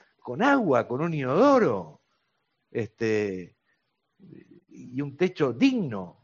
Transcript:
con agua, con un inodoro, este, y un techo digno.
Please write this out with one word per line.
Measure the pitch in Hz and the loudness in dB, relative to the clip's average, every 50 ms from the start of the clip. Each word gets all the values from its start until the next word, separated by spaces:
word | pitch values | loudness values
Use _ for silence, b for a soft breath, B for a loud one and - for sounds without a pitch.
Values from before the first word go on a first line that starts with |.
| b b b b | b b b b
con | - - 123 151 | -12 -10 -4 0
agua, | 233 285 277 277 220 160 127 117 104 | 2 2 2 2 2 2 2 2 2
con | 107 120 135 | 0 -4 -4
un | 160 175 160 | -4 -4 -4
inodoro, | 147 131 127 139 185 262 285 269 247 208 143 107 95 85 78 - _ _ _ _ _ _ _ _ _ _ _ _ _ _ _ | -4 -2 0 2 4 4 6 6 4 4 2 0 -2 -6 -10 -16 _ _ _ _ _ _ _ _ _ _ _ _ _ _ _
este, | - 120 110 - _ - 117 110 110 104 104 98 92 92 87 - _ _ _ _ _ _ _ _ _ _ _ _ _ _ 202 - - - - _ - - _ _ | -6 -6 -6 -6 _ -4 -2 -2 0 0 -2 -2 -6 -8 -10 -14 _ _ _ _ _ _ _ _ _ _ _ _ _ _ -20 -20 -20 -20 -20 _ -20 -20 _ _
y | - - - - 123 135 | -20 -20 -18 -12 -8 -8
un | 143 139 123 | -8 -6 -4
techo | - 180 180 - - 147 127 113 | -2 -2 -2 0 0 0 0 2
digno. | 131 254 277 254 233 175 131 110 98 92 90 - _ | 4 2 4 4 2 -2 -4 -4 -6 -8 -10 -14 _